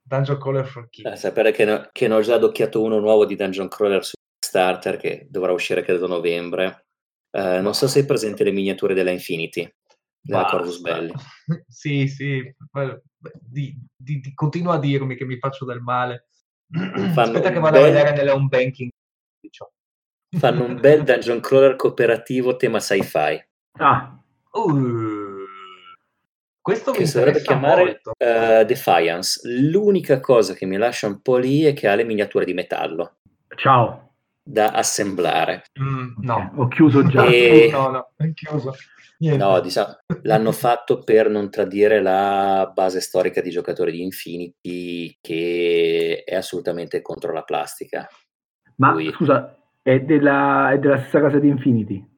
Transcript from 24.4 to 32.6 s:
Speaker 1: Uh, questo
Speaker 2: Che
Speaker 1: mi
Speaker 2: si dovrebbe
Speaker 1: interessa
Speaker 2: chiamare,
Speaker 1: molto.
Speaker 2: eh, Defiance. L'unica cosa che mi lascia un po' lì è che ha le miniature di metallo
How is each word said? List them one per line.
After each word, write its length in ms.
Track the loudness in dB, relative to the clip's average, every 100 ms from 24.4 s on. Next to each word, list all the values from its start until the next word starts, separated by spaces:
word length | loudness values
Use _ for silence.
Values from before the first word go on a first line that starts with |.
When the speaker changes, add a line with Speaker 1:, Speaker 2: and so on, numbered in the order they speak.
| _
Speaker 1:
Uh, 920 | -4 -2 0 -2 -4 -6 -8 -10 -14 -16 -20 -20 -20 -20 -20 _ _ _ _ _ _
questo 300 | -4 -4 -2
Speaker 2:
Che 80 | -2
Speaker 1:
mi 40 | -2
Speaker 2:
si 120 | 2
dovrebbe 200 | 2 2
Speaker 1:
interessa 200 | -2 0
Speaker 2:
chiamare, 240 | 2 4
Speaker 1:
molto. 280 | 2 -2 -14 -2
Speaker 2:
eh, 480 | 0 2 4 4 4
Defiance. 760 | 2 2 2 2 -2 -6 -6 -6 0 2
L'unica 500 | 2 2 0 0 -2
cosa 340 | 4 2 2
che 120 | -4 -6
mi 120 | -2
lascia 300 | -2 -2 -6
un 140 | -6
po' 160 | -2 0
lì 260 | 2 2
è 100 | 2
che 140 | 2 0
ha 80 | 2
le 80 | 0
miniature 380 | -2 -2 -2 -2
di 80 |
metallo 640 | -4